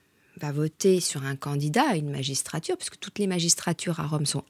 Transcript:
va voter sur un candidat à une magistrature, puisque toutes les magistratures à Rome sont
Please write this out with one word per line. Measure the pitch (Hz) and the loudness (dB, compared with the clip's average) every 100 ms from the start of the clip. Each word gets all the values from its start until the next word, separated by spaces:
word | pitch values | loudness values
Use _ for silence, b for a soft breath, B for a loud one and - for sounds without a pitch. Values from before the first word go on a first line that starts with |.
| b b b - | b b b -8
va | 147 | -4
voter | 143 156 - 196 185 | 0 -2 2 4 4
sur | - 143 | 2 -2
un | 135 135 | -4 -4
candidat | 143 143 151 220 294 | -2 0 2 4 4
à | |
une | 170 147 | 2 0
magistrature, | 139 135 135 - 156 - 349 | -2 -2 -2 -4 -4 -4 -4
puisque | - - | -6 -10
toutes | - - | -8 -2
les | 196 | 0
magistratures | 180 170 - 180 165 175 156 | 2 2 2 0 -2 -2 -2
à | 143 | -2
Rome | 151 143 | 0 0
sont | 139 | -2